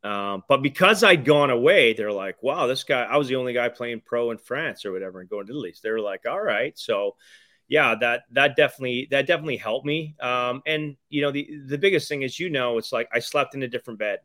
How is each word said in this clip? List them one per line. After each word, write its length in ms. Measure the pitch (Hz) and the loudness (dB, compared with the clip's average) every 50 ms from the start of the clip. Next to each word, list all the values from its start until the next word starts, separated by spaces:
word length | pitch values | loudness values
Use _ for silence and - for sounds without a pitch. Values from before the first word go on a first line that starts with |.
| - | -6
Um, 400 | 104 104 101 101 101 98 95 - | -6 -6 -4 -4 -4 -6 -8 2
but 140 | _ 139 135 | _ 2 2
because 420 | 135 143 135 - 180 196 220 196 226 | 2 -2 2 4 6 6 6 6 6
I'd 220 | 202 180 160 117 | 6 6 6 6
gone 240 | 139 147 147 143 135 | 4 4 6 6 4
away, 440 | 123 120 123 156 196 185 131 117 110 | 2 4 4 6 6 8 6 6 4
they're 180 | 107 107 104 | 2 -4 -4
like, 320 | 104 98 95 98 90 _ - | -4 -4 -6 -8 -8 _ -4
"Wow, 240 | 131 143 175 147 | -4 -2 0 0
this 160 | 120 131 131 - | -2 -2 -4 -2
guy," 180 | - 143 127 | -2 -2 -2
I 160 | 117 101 127 | 0 0 0
was 100 | 147 147 | 0 2
the 80 | 123 131 | 2 -2
only 180 | 131 127 127 120 | -2 -2 -2 -2
guy 140 | 120 120 120 | 0 -2 -2
playing 340 | 120 - 123 120 120 110 _ | -4 -6 -8 -8 -8 -10 _
pro 240 | _ - 120 120 117 | _ -2 -2 0 -2
in 80 | 113 | -4
France 480 | 107 _ - 123 143 160 143 98 - - | -6 _ -8 -6 -4 -4 -6 -8 -6 -8
or 60 | 104 | -8
whatever 300 | 92 92 95 95 92 92 | -6 -6 -8 -8 -12 -14
and 80 | 92 90 | -12 -10
going 180 | 104 101 98 | -10 -10 -8
to 60 | 101 127 | -8 -10
Italy. 200 | 151 117 87 85 | -10 -10 -10 -12
So 60 | - - | -8 -6
they 80 | 110 | -4
were 80 | 110 113 | -4 -2
like, 280 | 104 101 98 95 _ | -2 -4 -6 -6 _
"All 120 | 117 147 190 | -6 -4 -2
right." 380 | - 190 107 104 123 151 - | -2 -2 0 0 -2 -2 -6
So 380 | - - - 110 101 101 101 - _ _ - - - _ _ _ _ _ _ | -10 -4 -2 -2 0 0 -2 -4 _ _ -20 -20 -20 _ _ _ _ _ _
yeah, 260 | - 151 147 120 113 | 2 4 4 4 2
that, 260 | 110 123 120 117 123 _ _ | 2 0 0 -2 -2 _ _
that 240 | 120 135 143 147 131 | 2 2 2 4 4
definitely, 540 | 156 147 131 - - 131 127 123 123 131 - | 4 2 2 2 -6 -6 -4 -4 -4 -4 -2
that 160 | 139 139 139 | -2 -2 2
definitely 300 | 139 175 156 156 156 127 | 0 0 0 0 -6 -6
helped 280 | 110 - 110 113 131 - | -6 -4 -4 -6 -4 -2
me. 300 | 147 151 160 160 151 151 _ | -4 -4 -4 -4 -8 -12 _
Um, 400 | 135 123 123 123 123 123 123 135 _ | -4 -2 -2 0 -2 -2 -4 -6 _
and, 300 | 156 156 151 151 147 139 _ _ _ | -4 -4 -2 -4 -8 -10 _ _ _
you 120 | 147 143 | -2 -2
know, 100 | 143 143 | 0 0
the, 180 | 135 143 143 - 151 147 139 | -2 -4 -8 -8 -14 -16 -8
the 120 | 131 143 | -8 -4
biggest 300 | 143 175 196 190 156 - | 2 2 4 4 2 0
thing 140 | - 151 139 | -2 -4 -4
is, 180 | 135 127 - - | -4 -6 -6 -6
you 100 | 170 185 | -6 -4
know, 280 | 156 135 123 120 117 | -2 0 0 0 0
it's 160 | 117 110 - - | -2 -2 -2 -4
like 160 | 117 117 - | -4 -4 0
I 80 | - 120 | -2 -2
slept 360 | - - - 147 135 - - | -2 0 0 0 0 0 -4
in 80 | 139 131 | -8 -6
a 40 | |
different 320 | 123 120 120 _ 123 113 104 | -6 -6 -8 _ -10 -8 -4
bed. 200 | 107 104 98 - _ | -4 -4 -4 -4 _